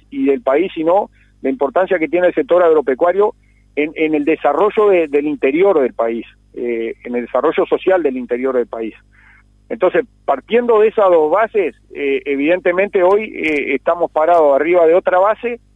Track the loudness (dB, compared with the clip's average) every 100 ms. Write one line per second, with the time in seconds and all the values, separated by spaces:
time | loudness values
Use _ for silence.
0 | _ -4 -2 0 0 0 -2 -2 0 0
1 | -2 _ _ _ -6 -2 -2 0 0 -2
2 | 0 0 0 0 0 2 4 2 0 0
3 | 0 2 0 -2 _ _ _ -6 -6 -2
4 | -2 0 0 0 0 0 0 2 2 2
5 | 2 -2 -2 -2 -2 2 2 2 0 -2
6 | -4 -4 -10 _ _ -10 -6 -6 -6 -10
7 | -8 -8 -4 -2 -2 -2 -2 -2 0 0
8 | 0 -4 -6 -4 -2 -2 -4 -8 -10 -12
9 | _ _ _ _ _ _ -14 -2 0 0
10 | -4 _ -6 -6 -2 -2 2 2 2 2
11 | 4 4 2 0 0 -2 -4 -6 _ -8
12 | -4 -4 -4 -4 0 0 0 -2 0 2
13 | 2 2 -2 -8 -4 -4 -4 -4 -2 -2
14 | -2 0 2 4 4 2 2 2 4 2
15 | 2 0 0 -2 -6 -10 _